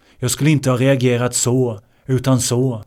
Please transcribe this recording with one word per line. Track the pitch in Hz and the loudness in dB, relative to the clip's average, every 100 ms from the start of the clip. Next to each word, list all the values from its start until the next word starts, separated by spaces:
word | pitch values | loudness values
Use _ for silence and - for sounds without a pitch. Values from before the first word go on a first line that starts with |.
| _ _ | _ _
Jag | 123 | -6
skulle | - 143 | -2 0
inte | 151 131 | 2 0
ha | 127 | 0
reagerat | 131 135 123 120 123 123 | 2 2 2 0 -2 -2
så, | - 127 123 101 - _ - | 0 0 0 -4 -14 _ -4
utan | 131 - 127 | -2 2 0
så." | - 120 131 113 | 2 0 -2 -4